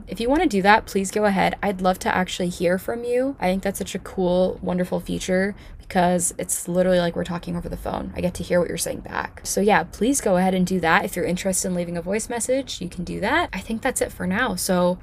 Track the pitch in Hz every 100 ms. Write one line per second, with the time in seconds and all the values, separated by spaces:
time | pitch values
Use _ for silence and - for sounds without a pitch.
0 | - 180 233 302 359 196 196 220 - 196
1 | 190 208 208 190 170 - 196 185 185 185
2 | - 185 180 - 175 180 175 185 - 233
3 | 240 247 269 277 180 190 196 - 190 185
4 | - - 175 180 185 - 185 180 180 180
5 | 180 175 - 185 196 202 - - - 190
6 | 175 180 175 - 170 - - 175 185 180
7 | 175 175 175 175 - 175 170 175 208 190
8 | 190 185 175 - 175 175 165 165 - -
9 | - - - - - 190 202 180 170 -
10 | 226 277 214 180 185 185 180 185 160 185
11 | 190 180 151 180 196 185 190 180 175 175
12 | 170 214 - 240 240 262 262 - 170 -
13 | 175 170 202 311 349 190 - 226 262 254
14 | 240 - 180 196 254 185 - 180 180 180